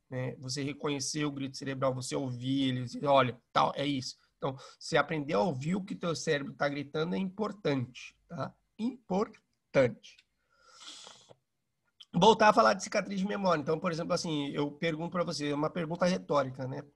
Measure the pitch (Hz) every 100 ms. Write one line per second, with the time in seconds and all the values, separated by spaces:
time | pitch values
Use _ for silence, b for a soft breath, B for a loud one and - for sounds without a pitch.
0 | - 131 131 131 131 135 139 143 156 143
1 | 131 151 147 139 135 - 139 135 135 127
2 | 127 147 135 120 127 139 131 127 123 247
3 | 147 139 123 117 _ 147 143 - 143 139
4 | 131 - _ _ 147 131 B B - 156
5 | 143 160 139 190 202 131 147 196 185 -
6 | 175 151 - 143 139 - 147 143 139 156
7 | 165 190 190 196 208 202 151 135 123 -
8 | - - - 175 - - _ - 226 -
9 | - 190 220 - _ _ _ 143 123 -
10 | - - _ _ B B B B B B
11 | B B B - _ _ _ _ _ -
12 | - - 202 220 214 220 220 202 - 214
13 | 196 196 196 202 190 160 143 160 180 160
14 | 170 170 175 151 143 156 147 143 165 156
15 | 170 180 170 143 147 147 156 185 156 170
16 | 180 185 - 143 135 131 131 143 143